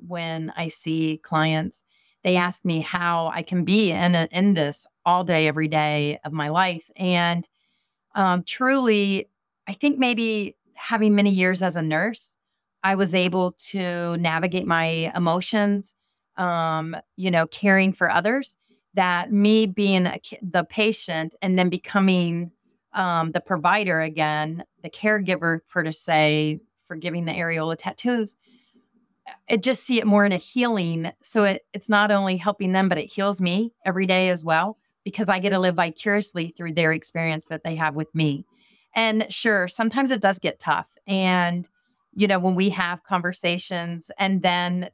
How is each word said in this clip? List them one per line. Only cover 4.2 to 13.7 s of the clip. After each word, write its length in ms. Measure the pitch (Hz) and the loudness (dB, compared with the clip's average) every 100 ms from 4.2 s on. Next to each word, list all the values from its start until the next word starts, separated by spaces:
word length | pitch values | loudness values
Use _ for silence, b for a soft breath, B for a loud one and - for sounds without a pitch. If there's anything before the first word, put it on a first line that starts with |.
| 165 | 0
in 220 | 175 202 | 2 2
this 340 | 180 147 147 - _ - | 4 0 -4 -14 _ 2
all 180 | 180 | 2
day, 240 | 180 160 156 | 2 2 2
every 200 | 151 156 | 2 0
day 520 | 156 151 151 147 147 | 0 0 0 0 -4
of 100 | 151 | -6
my 180 | 156 147 | -4 -2
life. 400 | 165 185 165 - - | 0 0 -2 -10 -4
And, 520 | 185 175 175 175 175 _ _ _ _ _ _ | 0 2 2 0 -4 _ _ _ _ _ _
um, 300 | 208 190 180 | 0 0 0
truly, 840 | - - 254 269 247 208 202 190 - _ _ _ - | -4 -2 0 2 4 4 2 0 -4 _ _ _ -14
I 60 | |
think 260 | 196 294 277 | -2 0 2
maybe 580 | 254 233 226 220 196 - _ | 2 2 0 -2 -4 -10 _
having 400 | - - 226 214 | -16 -4 2 4
many 160 | 202 202 | 6 4
years 320 | 196 185 185 | 4 2 2
as 120 | 185 | 0
a 80 | 170 | 0
nurse, 540 | 160 156 202 226 - - _ _ _ _ | 0 0 -2 -4 -12 -16 _ _ _ _
I 100 | 190 | 0
was 180 | 196 190 | 2 2
able 440 | 185 185 185 180 - - | 2 2 2 0 -2 -8